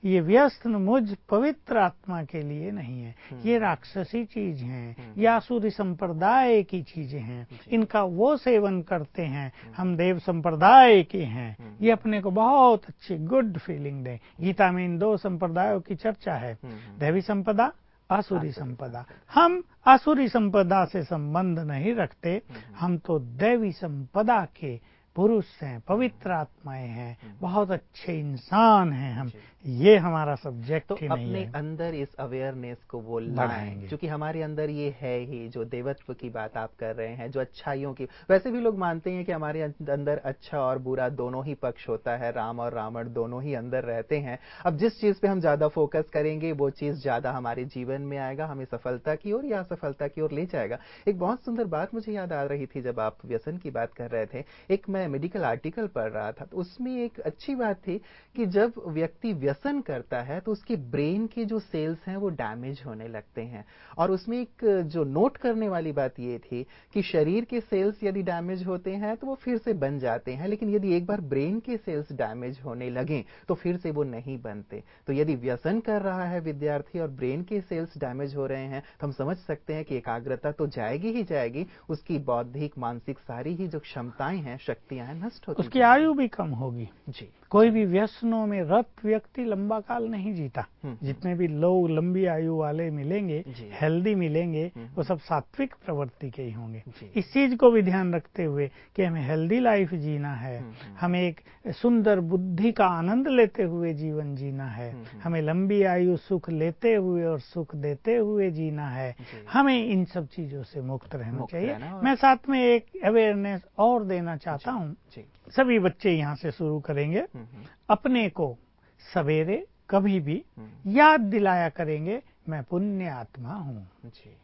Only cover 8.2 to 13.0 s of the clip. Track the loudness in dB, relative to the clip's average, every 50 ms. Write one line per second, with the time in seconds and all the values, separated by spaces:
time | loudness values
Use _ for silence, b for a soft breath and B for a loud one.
8.2 | 4 4 4 2 4 4 4 6 4 4 0 0 -2 -2 -2 -2 -2 -6 _ -6
9.2 | -4 -4 -4 -4 -6 -8 -10 B B -16 -8 -2 0 0 2 2 4 2 2 2
10.2 | 0 -2 -2 0 0 0 2 8 10 12 12 12 12 12 12 10 8 6 0 -4
11.2 | -2 -2 -4 -4 -6 -8 -10 -12 -14 -18 -8 0 4 4 4 4 2 0 -2 0
12.2 | 0 0 2 4 4 6 8 8 10 8 8 6 2 -6 -18 _